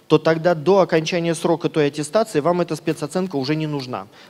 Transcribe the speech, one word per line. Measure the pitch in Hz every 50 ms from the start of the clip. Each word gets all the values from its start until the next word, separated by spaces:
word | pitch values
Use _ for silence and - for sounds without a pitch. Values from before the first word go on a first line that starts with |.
| _
то | - 156
тогда | 151 151 165 165 160 160 175 175
до | 156 139 180 196 196
окончания | 170 - 170 160 156 - 190 170 170 170 160
срока | - - 170 165 160 - -
той | - 160 147
аттестации | 143 143 151 143 - - 214 226 - - 147
вам | 135 170 175 175
эта | 170 170 160
спецоценка | 151 - 165 151 - 151 139 - 185 190 180 143
уже | 139 131 139 156
не | 156 156
нужна. | 151 147 139 127 127 120 95 98 - - - - -